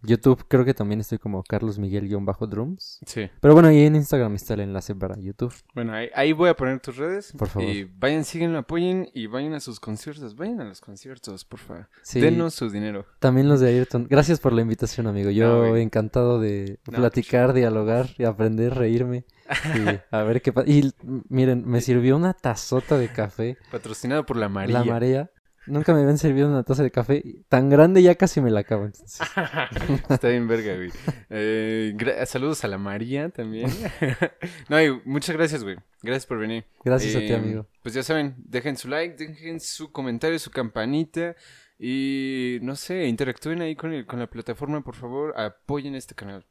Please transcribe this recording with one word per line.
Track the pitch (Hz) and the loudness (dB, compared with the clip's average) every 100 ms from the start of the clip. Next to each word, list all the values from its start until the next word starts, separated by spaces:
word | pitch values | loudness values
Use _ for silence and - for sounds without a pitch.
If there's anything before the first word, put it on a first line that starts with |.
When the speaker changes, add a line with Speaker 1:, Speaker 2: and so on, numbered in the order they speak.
Speaker 1:
YouTube | 110 113 135 127 - | 2 4 6 4 4
creo | 131 | 2
que | 127 131 | 2 0
también | 101 107 | -2 -4
estoy | 107 113 | -4 -6
como | 113 98 | -6 -8
Carlos | 92 104 110 101 | -4 -4 -4 -4
Miguel | 98 101 98 | -4 -4 -4
guion | 101 | -4
bajo | 98 98 113 | -4 -6 -6
drums. | 98 127 185 - - - | -6 -6 -8 -14 -20 -14
Speaker 2:
Sí. | - 101 - | -10 -10 2
Speaker 1:
Pero | 139 156 | 8 10
bueno, | 165 | 10
ahí | 151 | 10
en | 151 151 | 8 6
Instagram | 143 143 117 101 | 2 2 0 -2
está | - | -4
el | 107 | -4
enlace | 101 98 - 98 | -4 -6 -8 -6
para | 95 98 | -6 -8
YouTube. | 95 98 123 - _ | -10 -8 -8 -8 _
Speaker 2:
Bueno, | - 117 | -10 -6
ahí, | 110 117 | -6 -6
ahí | - 143 | 0 0
voy | 156 180 | 4 4
a | 165 | 4
poner | 131 131 | 0 -4
tus | - 127 | -8 -8
redes. | 156 190 202 143 | -6 -6 -10 -6
Speaker 1:
Por | 101 | -6
favor. | 98 104 | -2 -4
Speaker 2:
Y | 101 95 | -4 -8
vayan, | 92 127 151 | -4 0 0
síguenlo, | 147 170 170 160 | -2 -4 -2 -2
apoyen | 123 165 175 185 180 | -4 -2 0 -2 -4
y | 131 110 | -10 -8
vayan | 120 147 | -6 -6
a | 151 | -8
sus | 135 110 | -10 -14
conciertos. | - 107 - 147 131 107 | -10 -10 -10 -14 -16 -12
Vayan | 185 233 | -10 -10
a | 117 | -12
los | 95 | -16
conciertos, | - 101 131 131 - 95 - | -20 -20 -20 -18 -16 -16 -16
porfa. | 113 - 85 95 _ | -20 -18 -20 -20 _
Speaker 1:
Sí. | - 123 | -6 4
Speaker 2:
Denos | 147 170 170 | 4 4 0
su | - 117 | -4 -6
dinero. | 101 107 104 101 _ | -4 -6 -8 -12 _
Speaker 1:
También | 135 127 139 | 2 4 6
los | 143 | 6
de | 127 | 6
Ayrton. | 120 127 123 120 | 4 2 -2 2
Gracias | 139 147 165 | 2 4 2
por | 139 | 2
la | 117 | 2
invitación, | 113 110 117 - 113 | 0 -2 -4 -4 -4
amigo. | 101 101 | -2 0
Yo | 101 113 117 | 4 4 6
Speaker 2:
No, | 117 | 4
güey. | 113 | 2
Speaker 1:
encantado | 113 117 110 - 120 120 | 2 0 -2 0 2 2
de | 110 101 98 101 - | 0 -2 -6 -10 -10
Speaker 2:
No, | 113 | 0
Speaker 1:
platicar, | 123 - 113 123 127 | 0 2 0 2 4
Speaker 2:
pues | 127 | 4
Speaker 1:
dialogar | 120 110 107 113 127 - | 2 2 0 0 -2 -2
y | |
aprender, | 120 107 110 110 117 127 | -2 2 0 2 0 0
reírme. | 117 117 123 123 123 _ _ 135 151 139 | 0 2 0 -4 -8 _ _ -6 -2 -2
Y | 107 101 - | 0 -2 -4
Speaker 2:
<laughs> | 110 | -2
Speaker 1:
a | |
ver | 107 117 | 0 0
qué | - | 0
pasa. | 127 180 | 0 4
Y | 143 | 4
l-, | 139 - - 131 - | 4 -2 -10 -10 -4
miren, | 131 131 123 117 | 0 2 2 0
me | 120 | -2
sirvió | 120 123 123 139 | 2 2 4 4
una | 175 | 2
tazota | 185 131 107 - 127 - 147 | 0 -4 -4 -2 -2 2 0
de | 117 | 0
café. | 120 104 - 113 131 _ | -2 -6 -4 -6 -6 _
Speaker 2:
Patrocinado | 120 110 107 123 143 147 | -12 -10 -10 -4 -2 -2
por | 117 | -2
La | 104 | -2
María. | 98 98 120 | -2 -2 0
Speaker 1:
La | 120 | 0
María. | 117 123 131 151 _ _ _ - | 0 0 0 -2 _ _ _ -6
Nunca | 143 151 | -2 2
me | 160 | 4
habían | 143 147 | 4 4
servido | 160 135 143 | 2 2 2
una | 143 | 2
taza | 120 135 | 0 0
de | 139 | 0
café | - 120 143 - - _ | 0 0 -2 -2 -18 _
tan | 120 135 | 2 6
grande, | 143 160 190 | 8 8 10
ya | 180 175 | 8 8
casi | 185 - | 4 2
me | 127 | 2
la | 107 | 0
acabo, | 101 107 104 | 0 -4 -4
entonces. | 101 - - | -10 -20 -10
Speaker 2:
<laughs> | 160 - 165 160 127 - - 139 - | -8 -4 -6 -4 -4 -4 -2 -2 0
Está | 131 123 | 2 2
bien | 123 117 | 0 0
verga, | 113 107 92 | -2 -2 -6
güey. | 90 - - 123 - | -8 -8 -8 -8 -10
Eh, | 107 107 110 110 110 107 104 | -4 -2 -2 -2 -2 -4 -4
gra-, | 123 - 123 | -4 -2 -4
saludos | 127 139 156 | -4 -4 -4
a | 113 | -6
La | 95 | -6
María | 101 101 113 135 156 | -6 -8 -6 -6 -6
también. | - 113 110 123 170 220 - 143 120 | -8 -10 -6 -6 -6 -8 -4 -4 -2
<laughs> | 170 _ 180 - 131 | -4 _ -16 -16 -2
No, | 151 | 2
y | 160 127 | 2 0
muchas | - 139 147 156 | -4 -6 -4 0
gracias, | 165 147 104 | 0 -2 -8
güey. | 90 _ _ | -12 _ _
Gracias | 110 131 - | -6 -6 -6
por | 117 | -8
venir. | 110 113 110 _ - | -6 -8 -10 _ 0
Speaker 1:
Gracias | 127 110 113 | 0 0 -2
a | |
ti, | 107 | -2
Speaker 2:
Eh, | 117 | -2
Speaker 1:
amigo. | 110 110 104 _ | -2 -6 -10 _
Speaker 2:
pues | - | -10
ya | 117 | -8
saben, | 127 160 143 127 | -2 -2 -2 -8
dejen | - 123 131 131 | -8 -6 -6 -8
su | 127 | -6
like, | 147 170 165 | -6 -6 -10
dejen | 156 156 160 165 | -16 -16 -14 -12
su | - - 156 | -12 -12 -12
comentario, | - 131 117 160 165 | -8 -6 -4 -2 -4
su | - | -6
campanita. | - 117 110 113 143 160 - 170 170 _ - _ _ | -8 -6 -4 -2 -2 -2 -4 -6 -8 _ -20 _ _
Y, | 120 131 135 135 135 131 127 123 | -6 -4 -4 -4 -4 -4 -4 -4
no | 123 139 | -6 -10
sé, | - 185 156 | -8 -4 -2
interactúen | 113 135 123 151 165 | -2 -4 -6 -6 -6
ahí | 165 156 | -6 -6
con | 160 | -8
el, | 156 110 | -8 -8
con | 120 | -10
la | 120 | -10
plataforma, | - 113 113 139 151 139 | -10 -10 -10 -6 -6 -8
por | 113 | -14
favor. | 120 131 151 - | -10 -8 -6 -6
Apoyen | 107 - _ 143 139 135 | -8 -8 _ -8 -6 -12
este | - - | -14 -18
canal. | 101 98 _ | -16 -16 _